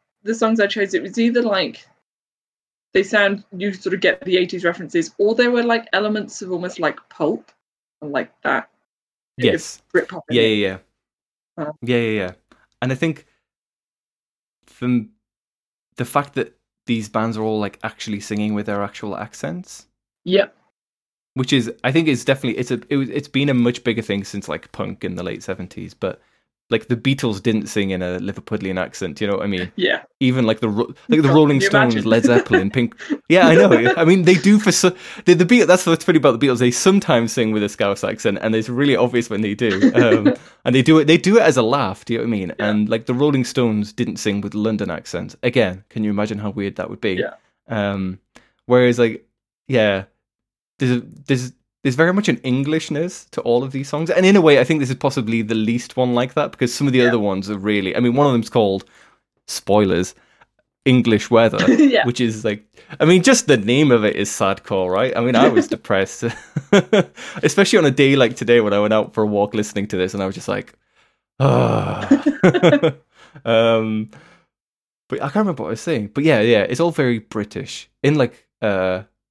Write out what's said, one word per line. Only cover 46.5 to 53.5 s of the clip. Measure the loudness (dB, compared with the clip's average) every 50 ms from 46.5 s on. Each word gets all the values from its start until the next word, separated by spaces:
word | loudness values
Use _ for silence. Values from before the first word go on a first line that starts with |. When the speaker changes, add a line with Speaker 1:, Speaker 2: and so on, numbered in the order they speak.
| -8 -6 -8 -8 -8
Speaker 2:
that | -8 -10 -10
would | -8 -6
be? | -4 -4 -2
Speaker 1:
Yeah. | -4 -6 -8 -10 -16 _ _ _ _ _ -8
Speaker 2:
Um, | -6 -4 -4 -4 -4 -4 -6 -8 -8 -12 _ _ _ -20 _ _ _ _ _
whereas, | 2 4 4 4 4 4 2
like, | 0 0 0 -6 -16 _ _ _ _ _ _ _ _ -2
yeah, | 0 0 2 0 0 -2 -6 -12 _ _ _ _ _ _ _ _ _ _ _ _ _ -4
there's | -2 -2
a, | 0 -2 -4 -10 -18 -14 -4
there's, | -4 -2 -2 -4 -8 -14 _ _ _ _ _ -6
there's | -4 0
very | 2 2 2 2
much | 0 0 0
an | -2 -2 -2
Englishness | -2 -2 -2 -2 -2 -2 -4 -4 -4 -6 -6 -6 -6 -10 -14 -20 _
to | -10 -6
all | -2 0